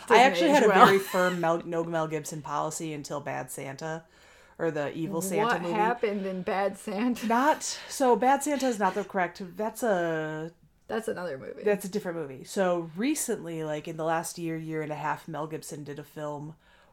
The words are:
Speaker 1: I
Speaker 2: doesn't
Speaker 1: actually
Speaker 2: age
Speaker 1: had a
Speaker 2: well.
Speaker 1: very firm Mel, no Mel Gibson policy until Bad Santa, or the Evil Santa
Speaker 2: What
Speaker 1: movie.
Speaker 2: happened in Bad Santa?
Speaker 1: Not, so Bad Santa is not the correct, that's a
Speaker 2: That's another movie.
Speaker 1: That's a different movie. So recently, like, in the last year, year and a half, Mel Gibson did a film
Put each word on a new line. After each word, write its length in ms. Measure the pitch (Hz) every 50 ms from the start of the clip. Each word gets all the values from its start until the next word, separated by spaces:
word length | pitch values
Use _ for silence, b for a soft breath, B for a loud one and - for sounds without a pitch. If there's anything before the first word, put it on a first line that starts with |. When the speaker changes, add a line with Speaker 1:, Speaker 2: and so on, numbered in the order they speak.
| -
Speaker 1:
I 20 | -
Speaker 2:
doesn't 80 | 226 220 247
Speaker 1:
actually 260 | 269 - - 339 311
Speaker 2:
age 60 | 285
Speaker 1:
had 100 | 294 247
a 40 | 214
Speaker 2:
well. 180 | 196 190 240
Speaker 1:
very 120 | 214 196 196
firm 400 | 190 - - 190 180 180 180 175
Mel, 220 | 170 165 165 170 -
no 180 | 165 170 165 170
Mel 220 | 165 170 160 160 160
Gibson 320 | 156 156 151 - 170 156
policy 540 | 143 151 147 147 151 156 151 - 170 160 151
until 260 | 147 143 - 160 143
Bad 300 | 151 143 135 139 135 139
Santa, 540 | - - 139 135 139 139 160 160 160 165 165 b b b b b b b b b b -
or 120 | 165 165
the 200 | 151 151 143 135 -
Evil 240 | 156 165 175 196 165
Santa 220 | 180 190 190 - 214 233
Speaker 2:
What 120 | 233 170 175
Speaker 1:
movie. 120 | 175 175
Speaker 2:
happened 500 | 214 208 226 240 240 - 214 202 208 190
in 160 | 196 190 185
Bad 380 | 180 - 202 185 202 196 202 -
Santa? 480 | - 220 202 190 233 247 240 - -
Speaker 1:
Not, 360 | 214 226 233 262 302 302 - - - - - - -
so 260 | - - 277 247 240
Bad 260 | 208 214 254 269 269 269
Santa 260 | 294 294 262 262 262
is 100 | 240 196
not 160 | 214 185 185
the 100 | 208 196
correct, 380 | - - 196 180 170 - - 202 175 170 180
that's 240 | 214 226 220 - 254
a 680 | 233 202 180 170 165 165 156 156 156 156 156 156 165 - _ _ _ _ _ _ -
Speaker 2:
That's 200 | 214 226 214 -
another 280 | 202 180 180 175 139
movie. 260 | 135 - - - - -
Speaker 1:
That's 200 | 208 202 196 196
a 40 | 190
different 280 | 185 208 208 185 170
movie. 280 | 170 156 139 131 127 170
So 460 | - - 208 190 180 175 175 165 165 151
recently, 680 | 175 220 277 311 294 - - 220 - 160 165 165 160 156
like, 240 | 156 151 151 147 170
in 80 | 170
the 80 | 160 156
last 340 | 160 165 165 170 - - -
year, 180 | 170 160 160
year 260 | 160 160 160 160 156 156
and 100 | 147 151
a 40 |
half, 300 | 147 151 151 147 151 -
Mel 220 | - 160 143 151 156
Gibson 340 | 156 147 147 - 165 147 147
did 160 | 143 143 147
a 60 | 147
film 500 | - - 165 151 147 147 143 147 151 156 b b b b b b b